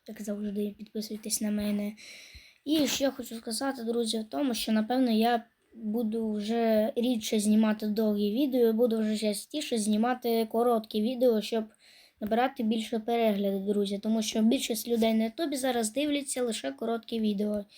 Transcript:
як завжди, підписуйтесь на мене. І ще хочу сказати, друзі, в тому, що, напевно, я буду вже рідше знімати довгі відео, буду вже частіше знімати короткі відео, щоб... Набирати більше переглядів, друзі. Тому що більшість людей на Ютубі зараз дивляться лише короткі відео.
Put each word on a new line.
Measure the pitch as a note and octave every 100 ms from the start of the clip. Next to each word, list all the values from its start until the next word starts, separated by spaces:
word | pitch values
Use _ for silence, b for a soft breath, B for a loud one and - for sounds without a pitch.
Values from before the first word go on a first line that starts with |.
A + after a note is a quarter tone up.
| -
як | A3
завжди, | G#3 G#3 G#3 G3+ G#3 G3+
підписуйтесь | G#3 A3 G#3+ G#3+ G#3+ A3
на | G#3
мене. | G#3 G#3 G#3 G#3 G#3+ B B B B B B C#4
І | D#4 C4+
ще | - C4+
хочу | C4 A#3 A3+
сказати, | A#3+ A3 C4+ C4
друзі, | A3+ A#3 A3+ A3
в | A3
тому, | C#4 C#4
що, | A3+ -
напевно, | G#3+ G#3+ B3+ B3
я | A3 A3+ A#3+ - _ _
буду | A3+ A3 A3+ A3 A3+ A3
вже | G#3 G#3 A#3 A3+ A3 G#3+ -
рідше | A#3+ A3+ - A3
знімати | G#3 G#3+ G#3+ G#3 G#3+
довгі | G#3 G#3+ G#3 G#3
відео, | A3 C#4+ B3+ A3+
буду | A3 A#3+ A3
вже | G#3+ G#3+
частіше | G#3+ G#3 - D4+ D4+ A#3
знімати | G#3+ G#3 A#3+ A#3 A#3 A3+ A3
короткі | A3+ A#3+ A3+ A3 G#3+
відео, | A3 B3 B3+ G#3+
щоб... | G#3+ A3+ A3 _ b b b b
Набирати | G#3 A3+ C4 C4+
більше | A3 A3+ A3 A3+
переглядів, | A3 A#3 A3+ G3+ G3 G3 G3
друзі. | G#3 G3 G3+
Тому | G#3+ A3
що | G#3+ A3+
більшість | A3 C4+ - A3 A#3
людей | A#3 A3+
на | A3
Ютубі | A3+ - D#4 C#4
зараз | C4 A#3+ G#3+
дивляться | B3 D4 C#4+ C#4 B3+
лише | A#3+ A3 C4+
короткі | C4+ A3+ A#3 - A3+
відео. | G#3+ G3+ G#3 G#3 G#3